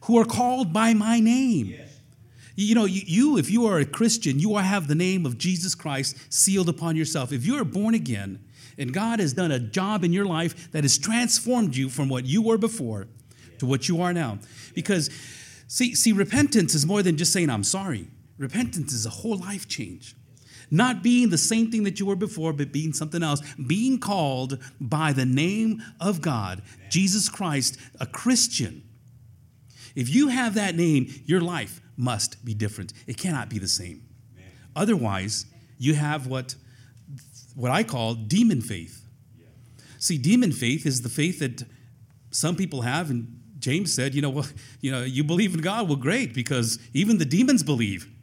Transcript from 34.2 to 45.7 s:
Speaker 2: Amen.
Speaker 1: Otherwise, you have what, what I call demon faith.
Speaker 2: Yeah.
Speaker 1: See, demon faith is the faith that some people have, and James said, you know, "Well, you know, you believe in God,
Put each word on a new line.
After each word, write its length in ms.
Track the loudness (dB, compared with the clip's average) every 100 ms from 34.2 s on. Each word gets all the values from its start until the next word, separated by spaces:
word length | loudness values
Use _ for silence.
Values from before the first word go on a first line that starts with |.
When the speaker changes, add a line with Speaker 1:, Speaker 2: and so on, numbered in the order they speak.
| -20
Speaker 2:
Amen. 160 | -20 -20 -20 -14
Speaker 1:
Otherwise, 720 | -2 2 2 2 -2 -4 -6 -8 -18 -20 -4
you 160 | 0
have 320 | 2 0 -4 -4
what, 300 | -6 -8 -14 -16 -20 -20 -20 -20 -20 -18 -20 -20
what 160 | -6 0
I 140 | 0
call 320 | 0 -2 -2 -2
demon 440 | 0 4 4 2
faith. 460 | -2 -8 -10 -18 -20 -20 -20 -20
Speaker 2:
Yeah. 80 | -20 -20 -20 -20 -20 -8
Speaker 1:
See, 200 | -4 0
demon 320 | 4 6 4
faith 360 | 2 0 0 0
is 160 | -2
the 60 | -2
faith 300 | -2 -2 0
that 240 | -4 -6 -14 -18 -20 -20 -20 _ -8
some 240 | -4 -2 -2
people 260 | -4 -4
have, 280 | -2 -2 -2
and 280 | -4 -6 -14 -20 -10
James 320 | -2 -2 0
said, 200 | -2 -2
you 100 | 0
know, 80 | -2
"Well, 160 | -2 -6 -10 -20 -8
you 100 | -4
know, 140 | -4
you 180 | -4 -2
believe 320 | 0 2 2
in 60 | 0
God, 260 | -2